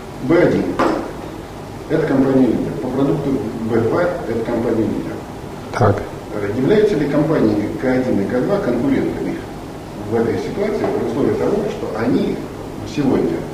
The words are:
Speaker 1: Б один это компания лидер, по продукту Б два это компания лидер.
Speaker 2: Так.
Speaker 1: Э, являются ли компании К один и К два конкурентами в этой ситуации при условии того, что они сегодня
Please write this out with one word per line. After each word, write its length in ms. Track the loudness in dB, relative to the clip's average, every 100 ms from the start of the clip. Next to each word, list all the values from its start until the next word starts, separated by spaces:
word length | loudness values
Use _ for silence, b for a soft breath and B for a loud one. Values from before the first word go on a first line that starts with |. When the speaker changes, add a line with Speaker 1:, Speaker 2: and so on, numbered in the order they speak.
| -12 -8
Speaker 1:
Б 140 | 2 4
один 220 | 6 4 0 0 0 0 -6 -10 -10 -12 -12 -12 -12 -12 -2
это 180 | 0 2
компания 400 | 2 4 4 4
лидер, 240 | 2 -2 -4
по 60 | -4
продукту 420 | 0 0 0 0 -2 -2 -4 0
Б 100 | 2
два 200 | 2 2
это 360 | 0 -2 -4 -2 -2
компания 320 | 0 0 0
лидер. 300 | 0 -2 -4 -8 -10 -12 -12 -12 -8 2
Speaker 2:
Так. 200 | 4 4 -2 -8 -8 -4
Speaker 1:
Э, 80 | -2 0
являются 380 | 4 6 6 4
ли 120 | 2
компании 580 | 2 2 4 4 2 0 -2
К 40 | 0
один 360 | 2 2 0
и 20 | 2
К 140 | 0 2
два 120 | 0
конкурентами 760 | 2 2 2 2 0 -2 -4 -4 -8 -12 -12 -12 -12 -10 -2
в 40 | 0
этой 220 | 2 0
ситуации 480 | -4 -2 -2 0 -2
при 240 | -2 -2
условии 240 | 0 2
того, 240 | 2 2 0 -2
что 300 | -4 -6 -2
они 380 | 2 2 2 -2 -6 -10 -10 -10 -6 0
сегодня 420 | 2 4 2 0 -4